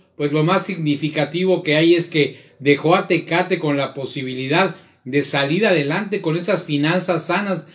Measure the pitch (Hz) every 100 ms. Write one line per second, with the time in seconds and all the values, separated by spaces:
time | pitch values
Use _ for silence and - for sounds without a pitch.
0 | _ - 147 151 156 190 185 175 151 143
1 | 151 151 143 175 185 175 - 147 165 175
2 | 165 160 131 - - _ 131 143 151 180
3 | 180 170 - 165 180 185 156 143 131 -
4 | 131 - 131 127 131 160 190 - - _
5 | 131 139 139 143 139 175 214 170 143 175
6 | 208 196 160 165 175 185 - 147 151 180
7 | 180 170 - 180 202 175 156